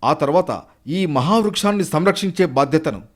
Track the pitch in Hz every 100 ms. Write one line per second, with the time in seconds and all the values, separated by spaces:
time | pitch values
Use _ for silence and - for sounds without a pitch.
0 | 120 147 139 160 180 101 - _ - 170
1 | 185 139 135 220 208 - 202 208 185 156
2 | 185 190 196 175 180 131 139 156 156 104
3 | -